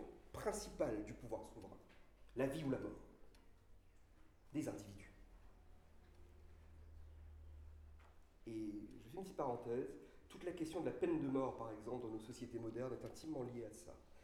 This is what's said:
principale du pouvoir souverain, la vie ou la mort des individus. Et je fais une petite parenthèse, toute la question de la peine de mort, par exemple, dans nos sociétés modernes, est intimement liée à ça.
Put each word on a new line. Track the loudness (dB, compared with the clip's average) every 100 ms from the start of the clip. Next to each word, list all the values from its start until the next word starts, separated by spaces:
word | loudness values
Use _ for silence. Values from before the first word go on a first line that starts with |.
| -2 -10 -8
principale | 0 2 2 0 4 6 6
du | 2
pouvoir | -4 -2 -2 -2
souverain, | -8 -8 -10 -14 -18 -18 -16 -6 4
la | 4
vie | 6
ou | 4
la | 4
mort | 2 -4 -10 -14 -14 -16 -18 -18 -16 -18 -18 -18 -18 -18 -18 -18 -2
des | 2 2
individus. | 0 -6 -10 -12 -14 -16 -14 -16 -16 -16 -16 -16 -18 -16 -16 -14 -14 -14 -14 -14 -14 -12 -12 -10 -10 -12 -10 -10 -10 -10 -10 -12 -14 -14 -16 -16 -10 -4
Et | 0 0 0 -4 -8
je | -6
fais | -4
une |
petite | -2 4
parenthèse, | 4 4 4 4 4 -2 -10 -14 -12
toute | -2
la | 0
question | 2 2 4
de | 4
la |
peine | 6 8 8
de | 8
mort, | 8 6 4
par | -2
exemple, | -2 0 2
dans | 2
nos | 0
sociétés | -2 -4 -2 0
modernes, | 0 2 2
est | 0 -2
intimement | -4 0 2
liée | 2 0 -2
à |
ça. | -4 -10 -12 -12 -16